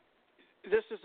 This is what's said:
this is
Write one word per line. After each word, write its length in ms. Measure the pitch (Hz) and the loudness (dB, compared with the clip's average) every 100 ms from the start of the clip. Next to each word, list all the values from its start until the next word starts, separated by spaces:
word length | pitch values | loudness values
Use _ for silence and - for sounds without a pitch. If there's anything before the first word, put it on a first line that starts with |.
| _ _ _ _ _ _ | _ _ _ _ _ _
this 200 | 190 214 - | 0 0 0
is 80 | 214 | -6